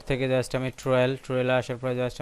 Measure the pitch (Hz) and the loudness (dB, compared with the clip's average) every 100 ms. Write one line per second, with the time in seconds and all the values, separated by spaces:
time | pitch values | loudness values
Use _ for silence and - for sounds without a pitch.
0 | - 135 131 131 120 131 131 - 135 127 | -4 -2 2 0 0 -2 -4 -4 0 4
1 | 127 135 - 127 127 127 117 120 127 123 | 4 0 -2 0 2 2 0 -4 -4 -2
2 | 123 - | -2 -4